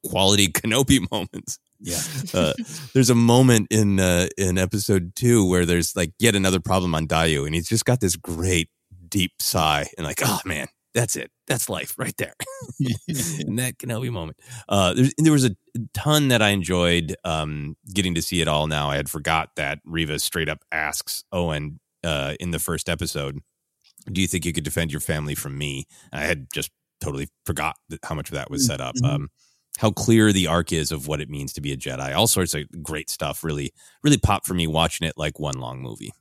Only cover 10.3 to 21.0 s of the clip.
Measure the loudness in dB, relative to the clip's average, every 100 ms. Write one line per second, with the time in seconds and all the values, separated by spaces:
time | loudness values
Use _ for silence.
10.3 | -2 -4 -6 -8 _ _ -2 -2 -4 -8
11.3 | _ -6 -4 -4 -6 -8 -6 -8 -6 -8
12.3 | -8 -14 -12 -14 -4 -2 -2 -4 -6 -4
13.3 | -6 -4 -4 -4 -6 -8 -6 -6 -6 -8
14.3 | -12 -18 -18 0 4 4 4 2 4 4
15.3 | 6 4 0 _ -10 -8 -4 2 2 4
16.3 | 4 4 2 0 2 4 2 0 -6 -4
17.3 | -4 -2 -6 -8 -10 -6 -2 0 0 -2
18.3 | 0 2 2 0 -2 -2 -2 -4 -6 -2
19.3 | -2 -2 -6 -6 -6 -6 -4 -2 -2 -4
20.3 | -2 -4 -6 _ -6 -4 -6